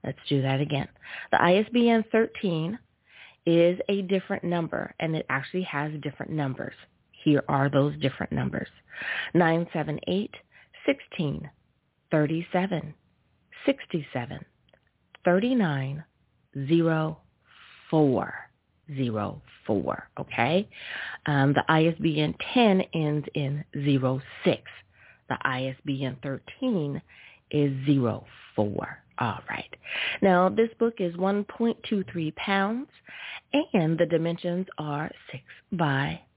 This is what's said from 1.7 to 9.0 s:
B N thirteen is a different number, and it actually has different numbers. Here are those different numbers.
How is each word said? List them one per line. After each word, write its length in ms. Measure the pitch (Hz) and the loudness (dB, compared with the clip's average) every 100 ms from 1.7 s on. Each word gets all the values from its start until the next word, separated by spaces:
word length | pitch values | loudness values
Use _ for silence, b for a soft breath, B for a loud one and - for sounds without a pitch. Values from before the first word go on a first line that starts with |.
B 160 | 240 233 | 4 4
N 160 | 226 220 | 4 2
thirteen 680 | 220 226 - 196 160 165 226 _ _ B B B B - | 0 0 -2 -2 -2 -2 -6 _ _ B B B B 2
is 340 | 170 170 180 - | 6 6 4 -2
a 140 | 202 | -2
different 420 | 185 190 - 196 | 0 -2 -2 -6
number, 500 | 175 175 160 - - - | -2 -2 -2 -4 -6 -6
and 160 | 165 160 | -2 -2
it 100 | - | -2
actually 320 | 131 135 185 | -4 -2 -6
has 280 | 185 143 151 151 | -4 -4 -4 -6
different 280 | 147 - - | -8 -10 -6
numbers. 440 | 156 139 127 - - - _ _ _ | -4 -4 -4 -10 -12 -20 _ _ _
Here 180 | - 143 - | 4 4 4
are 200 | 143 139 | 2 4
those 260 | 139 143 151 | 4 2 0
different 320 | 143 - - | -4 -4 -4
numbers. 360 | 143 127 - - _ _ B | -2 -2 -4 -8 _ _ B